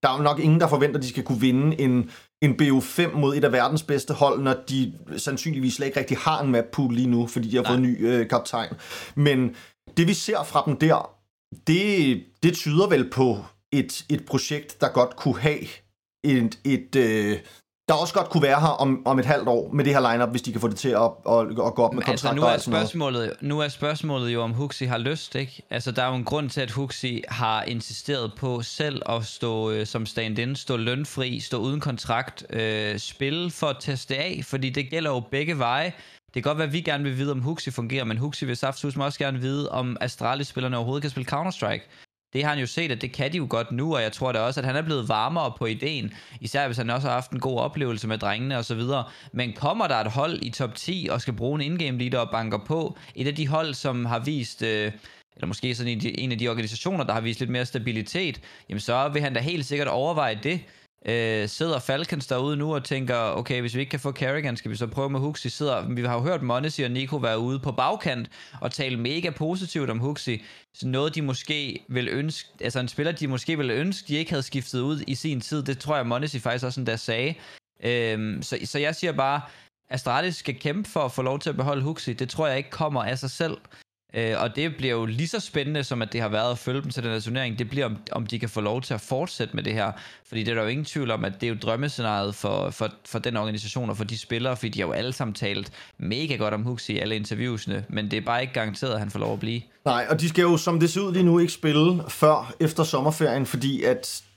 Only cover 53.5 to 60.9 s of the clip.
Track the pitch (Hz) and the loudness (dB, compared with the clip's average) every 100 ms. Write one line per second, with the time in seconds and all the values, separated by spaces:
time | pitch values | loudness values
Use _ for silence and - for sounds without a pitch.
53.5 | 156 160 131 143 123 120 117 127 151 117 | 0 0 -4 -2 -2 0 -2 -2 -2 -4
54.5 | - 113 107 107 107 - - _ - 85 | -4 -2 0 0 -4 -16 -20 _ -8 -6
55.5 | 95 127 120 120 117 113 - 127 117 120 | -4 -4 -2 -2 -2 -2 -2 -2 -2 0
56.5 | 117 110 113 175 190 127 110 113 110 123 | -2 -4 -4 -4 -2 0 0 -2 -2 -2
57.5 | 123 123 127 113 110 107 175 185 117 - | -2 -2 -2 -2 -4 -4 -2 -4 -4 -12
58.5 | - - 101 104 120 143 147 147 123 135 | -20 -8 -6 0 0 2 0 0 0 -2
59.5 | 175 131 143 139 92 143 165 131 107 123 | -2 -2 -2 0 0 0 0 0 0 -2
60.5 | 175 - - _ | -4 -6 -20 _